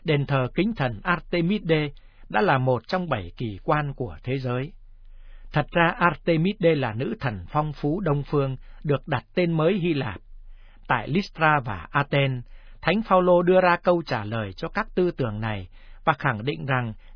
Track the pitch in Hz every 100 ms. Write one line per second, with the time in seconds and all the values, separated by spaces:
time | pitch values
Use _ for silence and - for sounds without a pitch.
0 | 165 143 135 139 127 - 202 220 131 107
1 | 185 170 - 175 170 208 180 160 147 -
2 | - - - 214 202 135 127 123 - 185
3 | 175 120 87 - 120 98 - 151 147 131
4 | 92 73 - 135 127 123 143 - - -
5 | - - - - - - 131 175 170 180
6 | 175 160 - 165 175 214 170 156 127 107
7 | 165 220 139 101 85 147 151 143 147 170
8 | 180 143 139 147 135 127 - - 156 139
9 | - 127 - - 175 165 156 208 170 147
10 | 113 95 - - - - - - - 127
11 | 110 156 196 - 160 151 113 98 - 143
12 | 139 143 139 127 123 - - - - 196
13 | 220 185 180 175 180 185 180 175 - 175
14 | 160 120 104 113 104 95 123 - 220 -
15 | 180 - 123 104 110 104 90 - - -
16 | - 151 143 110 120 156 139 131 117 110
17 | -